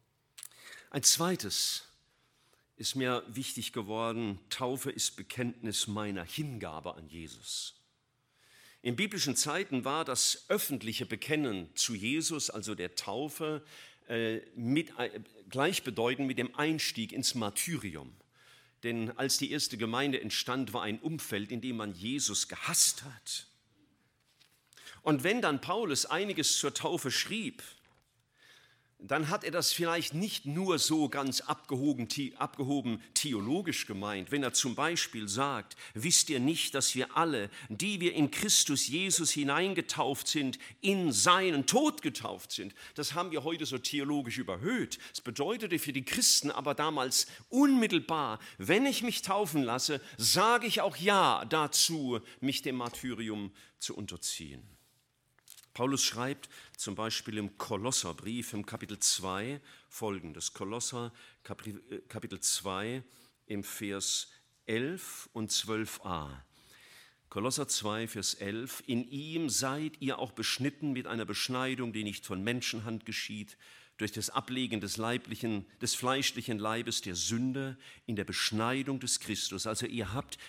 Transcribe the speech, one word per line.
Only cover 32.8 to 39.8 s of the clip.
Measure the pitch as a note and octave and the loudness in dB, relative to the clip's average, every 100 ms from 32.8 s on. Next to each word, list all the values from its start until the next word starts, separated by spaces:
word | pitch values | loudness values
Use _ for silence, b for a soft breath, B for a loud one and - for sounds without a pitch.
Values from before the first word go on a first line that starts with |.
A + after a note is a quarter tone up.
| A#2+ G#2+ B | 0 -2 B
theologisch | - D3+ A2 G#2 E3+ E3+ - - | 0 2 0 0 0 0 -2 -4
gemeint, | G2 G2+ G2 F2+ | -4 -2 -4 -2
wenn | C#3+ | 0
er | B2+ | 2
zum | - C3+ | 2 2
Beispiel | A#2 D3+ E3+ - A2+ G#2+ | 2 0 2 -2 -4 -4
sagt: | A2 C#3 B2 - - B | 0 0 0 -6 -14 B
"Wisst | G#2+ D3 - - | -4 4 6 6
ihr | C3+ | 4
nicht, | C3 E3 - | 4 2 2
dass | C3+ - | 2 2
wir | B2+ B2+ D3+ | 2 0 2
alle, | E3 B2+ G2+ B B | 2 2 -2 B B
die | G#2+ G3 G3+ | -2 -2 2
wir | E3+ | 2
in | D3+ C#3+ | 4 4
Christus | - G#3+ - - C#3 - | 4 6 6 6 4 2
Jesus | D3+ F#3+ E3 D#3+ | 0 2 2 4
hineingetauft | D3+ C#3 D3 F#3+ E3+ | 2 2 2 2 0